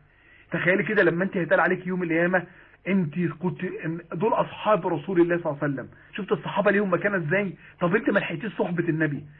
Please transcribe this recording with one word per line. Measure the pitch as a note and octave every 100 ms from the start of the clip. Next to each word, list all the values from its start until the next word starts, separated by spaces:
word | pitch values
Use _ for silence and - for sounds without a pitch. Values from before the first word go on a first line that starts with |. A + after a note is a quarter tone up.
| _ _ _ - -
تخيلي | E3+ F3 -
كده | - G3+
لما | F3 E3+
أنت | F#3+ F#3+
هيتقال | D#3 F#3
عليك | E3+ F3+ F3+
يوم | F3+
القيامة: | E3+ D#3+ F3 F#3 F3 - - - -
"أنت | G3 D3+ F3
كنت، | E3 - F3+ - F3+ - D#3+ E3+ -
دول | E3+ A3
أصحاب | - F3 - G#3+ G#3 F#3
رسول | E3 F#3+ F3+
الله | E3+ E3+
صلى | E3
الله | C#3+
عليه | D3
وسلم، | C3 A2 - -
شفت | - F#3+
الصحابة | G#3+ F3 D3+ G3+
ليهم | G3+ G3+
مكانة | E3+ G3+ G3
إزاي؟ | D3+ F#3+ G3+ D3+ - -
طب | F3 A3
أنت | B3+
ما | G3+
لحقتيش | - E3+ G#3+ -
صحبة | F#3 E3+ D3+
النبي، | D#3 D3+ C3 - -